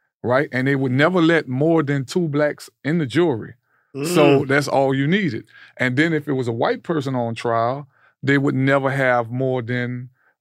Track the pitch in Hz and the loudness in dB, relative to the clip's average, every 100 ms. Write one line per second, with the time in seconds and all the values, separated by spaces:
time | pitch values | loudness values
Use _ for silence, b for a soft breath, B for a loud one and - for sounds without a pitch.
0 | _ _ 107 127 143 123 131 139 135 127 | _ _ -2 0 0 -2 0 0 0 2
1 | 151 185 160 165 127 127 156 165 147 143 | 2 4 2 2 0 -2 0 2 0 -4
2 | 127 185 170 143 147 143 - _ 135 170 | -4 -4 -2 0 -2 -4 -14 _ -4 -2
3 | 143 117 175 120 85 - _ _ _ 135 | 0 0 0 0 -6 -16 _ _ _ -8
4 | 151 175 143 139 131 139 135 135 135 135 | -2 4 6 6 4 0 0 0 2 0
5 | 139 196 185 113 - B B B 127 127 | 0 0 0 -4 -10 B B B -2 0
6 | 165 156 151 135 120 113 160 247 - 165 | 2 0 -2 -4 -2 -2 -2 -2 -4 -4
7 | 139 131 117 113 123 113 117 135 143 b | -4 -4 -4 -4 -2 0 0 -4 -10 b
8 | b b 131 139 139 131 135 139 135 135 | b b 0 0 2 0 2 2 0 0
9 | 131 123 113 123 131 127 117 123 123 123 | 2 0 0 -4 -4 -4 -4 -6 -6 -8
10 | 127 _ _ _ | -12 _ _ _